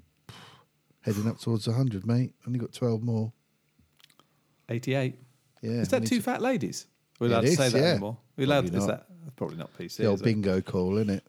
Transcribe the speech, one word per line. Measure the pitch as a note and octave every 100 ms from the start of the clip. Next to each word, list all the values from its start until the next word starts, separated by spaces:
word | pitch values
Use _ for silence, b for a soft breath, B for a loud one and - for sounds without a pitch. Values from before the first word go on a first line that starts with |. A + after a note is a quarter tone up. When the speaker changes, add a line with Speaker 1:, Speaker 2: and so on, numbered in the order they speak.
| _ _ - B B B _ _ _ _
Speaker 1:
Heading | - G#2 A2
up | A2+
towards | - A#2 A#2+
a |
hundred, | A#2 C3+ G2+ G#2
mate. | A#2 B2 - -
Only | B2
got | A2+
twelve | - B2 A2+
more. | A#2+ A2+ A2 - _ _ _ _ _ _ _ _ _ _ _ _ -
Speaker 2:
Eighty-eight. | A#2 C3 C3+ C3 C3 - _ _ _
Speaker 1:
Yeah, | A2+
Speaker 2:
Is | A#2 A2
that | C4
Speaker 1:
we |
need | A3+
Speaker 2:
too | A#3+
Speaker 1:
to |
Speaker 2:
fat | B3 B3+
ladies? | B3 B3 G2+ - - _ _ -
We're | A#2+
Speaker 1:
It |
Speaker 2:
allowed | A#2
to | A#2
Speaker 1:
is, | E3
Speaker 2:
say | C3
that | A#2+
Speaker 1:
yeah. | D#3+
Speaker 2:
anymore? | C3 G2+ A#2 _ -
We're |
allowed, | C3+ C#3+
Speaker 1:
Probably | - E3+
Speaker 2:
is | -
Speaker 1:
not. | - -
Speaker 2:
that | F3 E3 -
probably | F2 E2
not | - -
P | F2
C, | -
Speaker 1:
The | A2
old | G2
Speaker 2:
is |
it? | G#2+
Speaker 1:
bingo | G#2+ G2 F#2
call, | - F#2+ F2+ G2+
isn't | G#2+
it? | G2